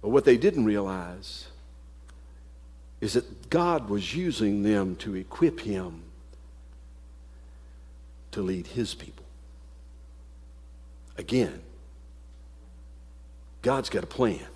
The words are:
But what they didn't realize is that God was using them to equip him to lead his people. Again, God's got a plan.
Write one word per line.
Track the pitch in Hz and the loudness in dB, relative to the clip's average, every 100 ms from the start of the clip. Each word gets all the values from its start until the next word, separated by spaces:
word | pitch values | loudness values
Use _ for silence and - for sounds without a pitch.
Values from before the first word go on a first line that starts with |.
But | 104 | 6
what | 135 139 | 6 8
they | 123 | 8
didn't | 190 175 110 | 8 6 4
realize | 104 98 95 87 90 - - - - - - - - - - - - - - - - - - | 4 0 -4 -6 -10 -12 -14 -14 -18 -20 -20 -20 -20 -20 -20 -20 -20 -20 -20 -20 -20 -20 -6
is | 107 | 0
that | 123 - - - | 0 0 -14 0
God | 165 175 165 110 | 2 4 2 0
was | 101 87 | -2 -2
using | 151 180 127 107 101 | -2 -2 0 2 2
them | 101 104 95 90 | 4 4 2 -2
to | - 95 | -6 -6
equip | 92 - 165 165 | -8 2 2 2
him | 113 98 92 165 - - - - - - - - - - - - - - - - - - - - - - - | -6 -4 -6 -10 -16 -20 -20 -20 -20 -20 -20 -20 -20 -20 -20 -20 -20 -20 -20 -20 -20 -20 -20 -20 -20 -20 -12
to | - | -4
lead | 95 92 85 | -2 -2 -4
his | - 110 | -4 -4
people. | - - - - - - - - - - - - - - - - - - - - - - - | -6 -14 -16 -20 -20 -20 -20 -20 -20 -20 -20 -20 -20 -20 -20 -20 -20 -20 -20 -20 -20 -18 -12
Again, | 80 127 107 - - - - - - - - - - - - - - - - - - - - - | 0 2 2 -2 -14 -20 -20 -20 -20 -20 -20 -20 -20 -20 -20 -20 -20 -20 -20 -20 -20 -20 -20 -2
God's | 120 135 - | 0 2 0
got | - | -2
a | 87 | -4
plan. | - 123 80 - | 2 2 2 -8